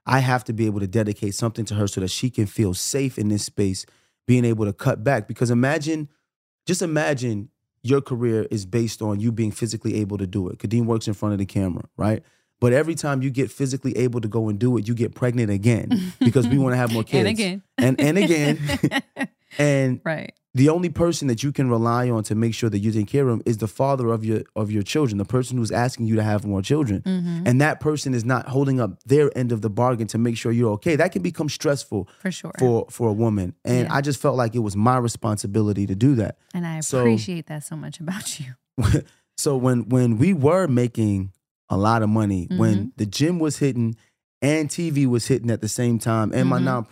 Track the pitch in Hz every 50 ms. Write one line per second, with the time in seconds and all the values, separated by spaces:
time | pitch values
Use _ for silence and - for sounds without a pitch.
0 | _ - 123 135 131 131 127 123 - - 113 107 113 107 104 104 101 92 95 113
1 | 107 104 104 - - 101 98 - 123 113 - - 110 - - 104 104 98 - 101
2 | 95 90 - - - 127 - - 107 95 - - 110 95 90 - - - - 135
3 | 139 131 - - 107 104 104 101 - - - - 101 98 95 - - - _ _
4 | _ _ _ _ _ - 123 123 120 117 113 107 110 101 98 - - 135 - -
5 | 107 143 139 117 107 - 113 - 127 117 123 120 127 135 151 165 143 156 160 156
6 | 151 - _ _ _ _ _ _ _ _ _ _ _ - 180 - 190 165 151 151
7 | 156 156 147 120 123 120 110 101 104 - _ _ _ _ _ _ - 113 135 139
8 | 139 - 131 117 123 120 110 110 104 - - 107 95 92 92 120 117 110 - -
9 | 110 104 104 101 107 120 113 107 113 107 98 - 120 107 107 110 - 113 104 107
10 | 107 98 104 98 98 90 92 104 92 - - - - 101 113 120 117 113 117 110
11 | - - 104 - - 104 104 98 98 95 - 104 95 92 82 - - - _ -
12 | 95 104 110 - - _ _ _ _ _ _ _ 123 123 123 139 156 160 165 151
13 | - 147 139 135 127 139 123 131 131 110 - - 139 131 131 135 - 131 - -
14 | 123 127 117 120 110 107 104 117 113 107 104 101 120 127 123 107 101 110 120 113
15 | 120 95 - - 131 123 117 123 113 104 101 98 101 120 117 98 - - 247 196
16 | 180 185 - - 262 233 - 135 120 - 139 143 135 127 123 123 123 117 117 113
17 | 110 - - 135 113 107 113 214 214 180 180 196 - _ _ - 120 127 131 -
18 | - 147 - 294 311 220 170 156 147 143 156 147 147 147 277 - - 147 208 269
19 | - _ - - 269 - _ _ _ _ - - 147 147 139 139 135 131 127 117
20 | - 165 156 147 - - - _ _ _ - 123 135 151 156 175 180 175 - -
21 | 170 170 165 - 147 135 117 110 - 147 139 - 139 127 117 113 113 120 117 120
22 | 123 127 117 110 104 - 107 110 113 117 110 - - 113 104 101 101 110 107 113
23 | 104 - - 143 139 127 117 104 - - 113 104 110 107 - - 131 139 139 127
24 | 123 113 117 110 110 110 110 - - - - - 107 104 107 107 98 - - 156
25 | 151 120 104 98 98 - 123 127 127 123 127 127 113 107 92 107 120 127 - -
26 | 117 110 113 110 107 107 107 104 101 104 98 95 98 - 139 156 151 113 98 92
27 | - 185 190 180 175 175 170 165 175 - 123 127 147 151 135 - - 151 151 143
28 | - 139 127 120 110 123 131 113 - - 127 135 143 135 135 127 - 101 92 -
29 | _ 113 135 151 147 139 - 123 127 120 120 107 110 110 98 110 120 127 127 110
30 | 113 104 - 113 117 120 117 113 - 120 117 117 123 113 104 104 - 175 160 135
31 | 160 185 - 196 175 180 - - 160 147 - - - 156 143 131 - - 120 101
32 | 90 - - _ - 190 175 - - 165 - - 135 123 117 113 - - - -
33 | 117 113 104 107 117 113 107 101 92 90 - _ - - 123 - 165 165 - 139
34 | 139 147 143 - - 147 120 - 120 113 113 123 110 104 95 101 107 123 127 127
35 | 120 113 - - - 110 107 104 - 101 101 110 107 104 101 92 101 95 95 98
36 | 117 143 143 113 98 - - _ _ _ - 180 175 165 160 156 151 - - 127
37 | 123 120 113 110 107 139 180 165 151 - 156 151 147 - 160 156 147 147 143 -
38 | 160 156 185 202 - - - - 139 127 127 - _ _ _ - 120 - 131 147
39 | - - _ _ _ _ _ - - 160 135 127 123 127 127 120 107 101 127 127
40 | 127 120 113 107 139 190 202 151 127 147 170 190 185 151 127 120 123 120 - 120
41 | 110 104 101 98 95 95 - _ _ _ _ _ _ - 95 92 101 107 117 113
42 | 110 107 107 110 107 101 98 92 85 - - - 113 110 107 101 101 - - -
43 | 110 101 98 - 143 165 180 170 160 156 143 - 147 139 113 123 117 113 113 -
44 | _ _ _ _ _ _ _ _ - 139 151 156 156 143 - - 175 165 147 139
45 | 143 127 123 117 110 - 139 120 117 117 113 101 - 104 - - 123 120 117 110
46 | - 120 113 113 110 101 - 127 131 127 127 123 127 127 127 123 113 -